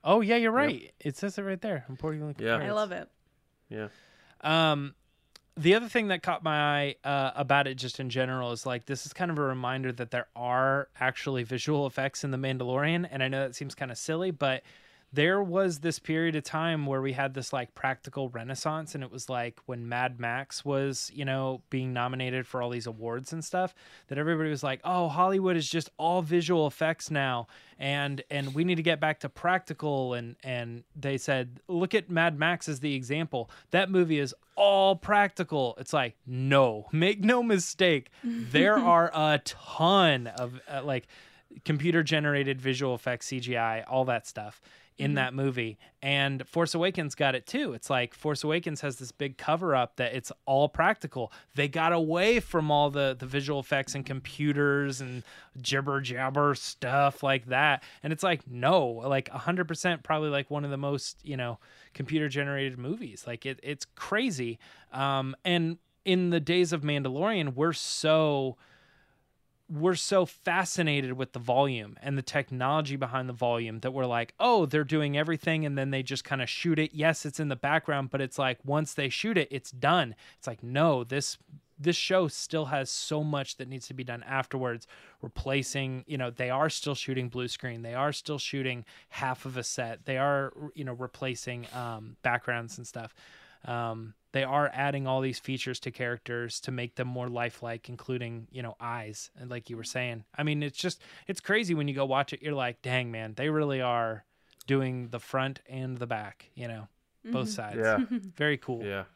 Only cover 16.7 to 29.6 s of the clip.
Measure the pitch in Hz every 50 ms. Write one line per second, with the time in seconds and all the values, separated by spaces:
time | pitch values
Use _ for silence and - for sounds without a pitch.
16.7 | 165 156 143 139 139 135 135 135 131 135 139 135 131 135 123 - - 131 123 -
17.7 | _ - - 135 131 - - 139 - 143 135 123 120 117 113 127 135 - - 156
18.7 | 151 160 156 151 - 147 131 127 113 131 - - 131 123 120 120 - - _ -
19.7 | 127 120 117 117 120 120 127 127 127 117 120 117 117 131 139 _ - - - 143
20.7 | 139 135 139 139 131 - - - - 143 143 135 131 135 135 131 131 123 _ _
21.7 | - 131 131 127 127 123 120 127 127 127 127 127 127 131 123 - - 127 123 120
22.7 | 123 120 113 120 113 110 113 117 117 127 131 - 165 165 156 - - 180 185 185
23.7 | - _ - - - - _ _ 135 139 151 160 170 156 160 156 151 135 - 139
24.7 | 131 131 - 170 180 180 175 160 139 170 185 190 196 196 190 185 180 165 151 -
25.7 | - 170 151 - _ - 156 165 175 185 170 151 175 175 165 156 180 165 156 143
26.7 | - - 160 160 160 - - - 160 143 139 131 127 120 117 _ - - - -
27.7 | - - 139 139 143 143 143 143 143 135 - _ 147 143 139 135 131 147 170 185
28.7 | 180 165 156 170 160 147 156 156 151 _ - 139 _ - - 175 185 185